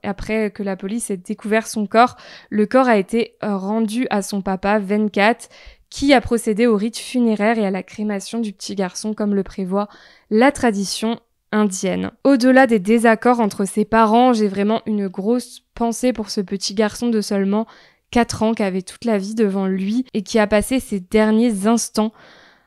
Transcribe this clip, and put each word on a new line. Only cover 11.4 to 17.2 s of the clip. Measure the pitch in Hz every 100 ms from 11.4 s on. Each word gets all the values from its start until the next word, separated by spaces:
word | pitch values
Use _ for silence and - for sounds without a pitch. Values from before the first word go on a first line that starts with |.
| _
indienne. | 214 208 185 185 185 190 -
Au-delà | 269 277 254 262 262
des | 226
désaccords | 180 233 233 220 247 240
entre | 208 - 196
ses | 208 208
parents, | 226 214 233 254
j'ai | 226 208
vraiment | 190 202 226 -
une | 214 196
grosse | 185 196 247 240 - _ -
pensée | 233 226 254
pour | 233 208
ce | -
petit | 185 196 -
garçon | 202 214 - 240
de | 220